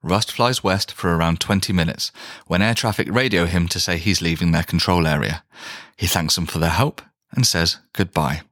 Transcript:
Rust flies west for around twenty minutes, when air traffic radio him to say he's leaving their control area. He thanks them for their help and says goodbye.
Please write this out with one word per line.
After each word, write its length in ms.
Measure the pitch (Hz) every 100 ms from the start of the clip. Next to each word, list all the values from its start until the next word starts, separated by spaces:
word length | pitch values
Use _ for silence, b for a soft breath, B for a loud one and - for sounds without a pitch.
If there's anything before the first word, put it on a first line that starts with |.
Rust 300 | 82 95 110
flies 320 | - 120 127
west 280 | 98 95 -
for 220 | - 90
around 260 | 82 82 85
twenty 320 | - 98 -
minutes, 380 | 92 82 - - B B B B
when 160 | 87
air 120 | 107
traffic 340 | 117 117 101 -
radio 360 | 110 131 92 85
him 220 | 90 85
to 120 | -
say 160 | - 85
he's 240 | 87 90
leaving 320 | 85 82 87
their 100 | 82
control 440 | 80 85 - 87 80
area. 360 | 76 55 80 _ B B B B B
He 100 | 92
thanks 280 | 90 78
them 120 | - 82
for 120 | 82
their 120 | 82
help 300 | 82 143 - - _ _
and 140 | - 123
says 320 | 87 82 - _
goodbye. 500 | - 92 - 73 80 -